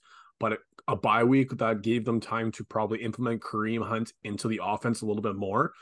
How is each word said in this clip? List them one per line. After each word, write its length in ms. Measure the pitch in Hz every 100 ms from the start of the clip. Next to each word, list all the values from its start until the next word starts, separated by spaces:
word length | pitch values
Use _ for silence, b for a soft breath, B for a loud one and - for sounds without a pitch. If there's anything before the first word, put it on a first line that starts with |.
| B B B -
but 140 | 110
a, 60 | 107 _ - -
a 80 | 101
bye 280 | 110 113
week 320 | 120 135 131 120
that 260 | 113 107
gave 220 | 110 120
them 160 | 117 117
time 320 | - 113 113
to 120 | -
probably 380 | - 110 107 110
implement 380 | 110 117 120 113
Kareem 460 | - 107 110 113 104
Hunt 260 | 113 113 -
into 240 | 110 104 113
the 140 | 104
offense 380 | 92 104 120 110
a 60 | 107
little 160 | 104
bit 140 | 104 98
more. 360 | 98 110 165 B